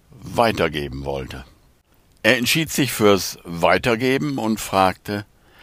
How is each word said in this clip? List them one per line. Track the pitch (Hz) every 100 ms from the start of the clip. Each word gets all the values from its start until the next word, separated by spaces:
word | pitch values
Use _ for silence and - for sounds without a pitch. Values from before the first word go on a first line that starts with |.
| _
weitergeben | - - - 117 101 85 76 71 67 69
wollte. | 69 67 - - _ _ _ _ _ _ _
Er | 110 120
entschied | 120 165 156
sich | - 131
fürs | - 104 98 - -
Weitergeben | - 85 85 92 127 113 131 135 147 135
und | 110 107
fragte: | - 95 95 - - 104 - _ _ _